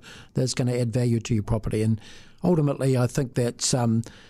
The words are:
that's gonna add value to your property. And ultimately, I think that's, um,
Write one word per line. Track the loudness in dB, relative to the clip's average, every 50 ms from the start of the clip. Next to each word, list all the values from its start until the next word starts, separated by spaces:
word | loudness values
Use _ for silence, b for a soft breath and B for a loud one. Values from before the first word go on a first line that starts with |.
| B B B B B B B
that's | -2 -2 0 0
gonna | 0 0 0 0
add | 0 -2 0 0
value | 0 0 2 0 0
to | 0 0 -2
your | -2 0
property. | 0 -2 -2 -2 -2 -2 0
And | 2 2 0 0 B B B B B B B B B
ultimately, | 2 2 4 2 0 0 0 0 2 2
I | 2 2
think | 0 0 -2 -4 -2 0
that's, | -2 -2 -2 -2 -2 -2 0 0
um, | 2 2 2 2 2 0 B B B B B